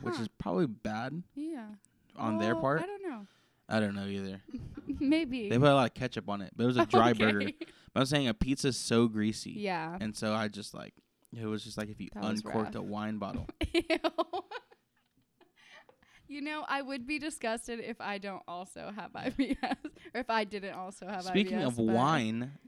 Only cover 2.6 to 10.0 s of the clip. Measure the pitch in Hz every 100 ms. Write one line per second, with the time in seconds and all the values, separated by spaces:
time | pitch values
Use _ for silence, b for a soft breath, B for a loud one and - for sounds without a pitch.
2.6 | 135 151 370 403 392 233 202 b b b
3.6 | - 110 107 101 98 98 95 98 - 247
4.6 | - - - 269 277 311 302 254 208 120
5.6 | 143 139 117 - 127 - 101 101 95 -
6.6 | 120 123 339 - 240 220 214 208 202 -
7.6 | 330 B B - 135 147 131 110 131 139
8.6 | 143 117 - 117 120 107 107 107 - 220
9.6 | 202 175 160 180